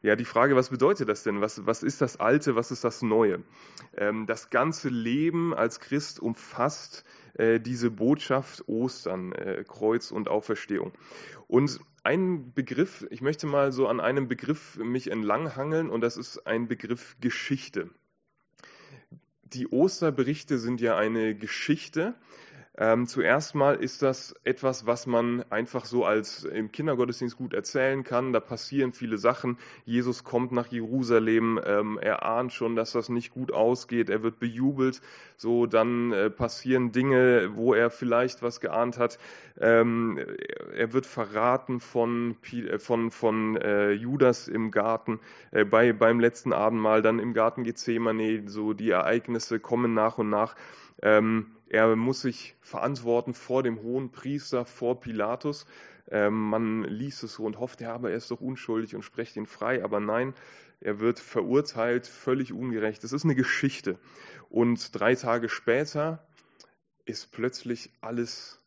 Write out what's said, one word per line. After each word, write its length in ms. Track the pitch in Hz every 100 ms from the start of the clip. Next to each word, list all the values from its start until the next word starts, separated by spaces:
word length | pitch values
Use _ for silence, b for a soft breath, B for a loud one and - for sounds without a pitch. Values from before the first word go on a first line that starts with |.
ja, 120 | 104
die 100 | 110
Frage, 300 | 120 - 139 131
was 140 | 127
bedeutet 380 | 127 139 202 110
das 160 | 104
denn? 160 | 110 101
Was, 260 | 107 - 95
was 160 | 113
ist 180 | - -
das 200 | 131 -
Alte, 340 | 110 143 147
was 160 | 117 117
ist 140 | 127
das 180 | 117 -
Neue? 400 | 117 110 107 90 - B B B B -
Ähm, 300 | 104 110 107
das 240 | 113 -
ganze 380 | 123 147 156 139
Leben 640 | 120 117 131 165 170 170
als 280 | - 117 -
Christ 400 | - 143 151 -
umfasst, 840 | 117 113 - - 131 - - - B B B
äh, 240 | - 113 113
diese 300 | 113 123 120
Botschaft 760 | 101 117 147 - 135 131 - -
Ostern, 640 | 110 127 - - 92 92
äh, 320 | - 95 - -
Kreuz 440 | - 107 120 -
und 180 | - 104
Auferstehung. 640 | 107 - 104 - 101 - - B B B B B
Und 320 | 123 143 127 - _
ein 480 | - 160 185 170 123
Begriff, 500 | 131 131 131 190 - -
ich 100 | 120
möchte 260 | 131 156 151
mal 260 | 143 139
so 160 | 127 127
an 100 | 120
einem 280 | 98 139 127
Begriff 480 | 127 117 156 - -
mich 340 | 113 127 -
entlanghangeln 800 | 113 104 110 160 131 147 160 160
und 120 | 117
das 140 | 117 -
ist 300 | 123 - -
ein 220 | 113 117
Begriff 480 | - 107 123 - -
Geschichte. 680 | 123 - - 139 - 98 85 _ _ _ _ _ _ _ B B B 143 B - _ _
Die 300 | _ 127 127
Osterberichte 840 | 123 185 - 165 135 127 151 - 131
sind 220 | 113 123
ja 160 | 117 98
eine 380 | 107 113 110
Geschichte. 800 | 104 107 - - 156 - 156 190 247 B B B B B -
Ähm, 280 | 110 117 120
zuerst 480 | 131 90 135 156
mal 220 | 151 139 143
ist 260 | 127 -
das 320 | 139 131 - -
etwas, 400 | - 127 135 123
was 220 | 110 120 131
man 360 | 117 120 120 117
einfach 360 | 104 120 127 -
so 180 | 120
als 400 | 95 107 107 -
im 260 | - 104 107
Kindergottesdienst 680 | - 156 127 123 120 123 -
gut 160 | 127
erzählen 500 | 110 - 139 131 135
kann. 300 | 127 123 131
Da 60 | 127
passieren 520 | - 113 - 139 131
viele 240 | - 117 107
Sachen. 400 | 113 123 127 120 B B -
Jesus 380 | 120 123 117
kommt 280 | - 123 123
nach 140 | 123 117
Jerusalem, 920 | 120 110 131 120 117 110 113 113 113
ähm, 340 | - 101 107 107
er 280 | 107 95 -
ahnt 260 | 117 127
schon, 240 | - 117 117
dass 160 | 113
das 160 | 123 113
nicht 220 | 120 -
gut 200 | - 127
ausgeht. 600 | - 113 127 - 120 104
Er 120 | 107
wird 180 | 113 113
bejubelt. 600 | 120 117 135 135 131 127 B B B B
So, 260 | 113 120
dann, 480 | 120 110 113 120 120
äh, 160 | 101 107
passieren 640 | - 120 - 127 127 120
Dinge, 640 | 117 135 131 127 120 98 107
wo 160 | 120
er 160 | 110 117
vielleicht 540 | - 123 117 127 -
was 180 | 120 -
geahnt 380 | 117 113 120 123
hat. 200 | 120 - B B B -
Ähm, 600 | 113 117 117 117 113 73 50 - 50 - 50
er 180 | 50 113
wird 140 | 127 -
verraten 760 | - 104 107 120 131 - 123
von 560 | - 123 117 120 120 113
Pi-, 260 | - 120 113
äh, 100 | 104
von, 320 | - 117 113
von, 460 | - 117 110 110 110
äh, 360 | - 104 104
Judas 560 | 104 120 143 131 117 -
im 220 | 110 110
Garten, 500 | 104 107 113 - 113 B B B
äh, 140 | 107
bei, 300 | 104 110 120
beim 260 | 107 113 117
letzten 320 | 117 - 131
Abendmahl, 480 | - 107 113 110 110
dann 200 | 110 113
im 120 | 120
Garten 320 | 113 113 120
Gethsemane. 800 | 117 113 - 113 113 110 110 110 104
So, 260 | 104 107
die 160 | 104 110
Ereignisse 680 | 92 80 117 - 117 - 113
kommen 340 | - 120 120
nach 240 | 110 110 113
und 100 | 107
nach. 280 | 104 113 - B B B -
Ähm, 500 | 104 107 110 113 107 - _
er 280 | 110 110 113
muss 240 | 120 131
sich 340 | 131 113 - _
verantworten 760 | - - 127 135 117 120 120
vor 280 | 123 - 131
dem 200 | 127 113
Hohenpriester, 840 | 113 127 131 - 127 143 - 127
vor 360 | 120 - 120 123
Pilatus. 680 | - 110 104 123 147 147 - B B B -
Ähm, 400 | 107 104 110 107
man 360 | 110 113 110
liest 400 | 104 107 139 -
es 100 | 113
so 100 | -
und 140 | 107 107
hofft, 220 | 127 -
ja, 120 | 117
aber 180 | 117 120
er 60 | 110
ist 140 | -
doch 100 | 120
unschuldig 540 | 131 131 - 113 110
und 80 | 107
sprecht 340 | 107 - 110 -
ihn 100 | 107
frei. 360 | - 110 127
Aber 160 | 101 104
nein, 360 | 104 113 131 131 B B B B
er 200 | - 104
wird 180 | 113 120
verurteilt, 880 | - 117 92 131 147 117 117 123 -
völlig 460 | - - 135 123
ungerecht. 500 | 113 127 110 110 107
Das 100 | 117
ist 120 | 139
eine 100 | 160
Geschichte. 640 | 131 127 - 135 - - 92 B B B B B
Und 500 | - 120 117 - -
drei 180 | 107 -
Tage 320 | 123 117 113
später 760 | - - 123 151 151 156 160 _ b b b b b _ _
ist 280 | - 110 -
plötzlich 580 | - 120 - 120 117 - _
alles 600 | 113 120 117 - - -